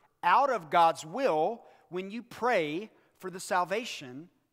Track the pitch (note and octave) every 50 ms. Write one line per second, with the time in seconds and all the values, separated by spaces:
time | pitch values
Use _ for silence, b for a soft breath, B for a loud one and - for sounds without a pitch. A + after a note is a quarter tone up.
0 | b b b _ - E3+ F#3 A#3 C4+ C#4 B3 G#3 E3 D3 D#3+ F3 E3 E3 D#3+ -
1 | D#3 D#3 E3+ B3 C#4 A#3 D#3+ D#3 D#3 G3 A#3 A#3 - B B B B B D#3+ F#3
2 | F#3+ G3 G3+ A#3+ G#3 - - - A3 B3 A#3+ F#3+ D#3+ D3 D3+ F3 A3 G#3+ _ b
3 | b b b b - F#3+ E3+ F#3 - - G3 F3+ F3+ E3 F#3+ A3+ B3 - - -
4 | D3+ B2+ B2 C3+ E3+ F3+ _ _ _ _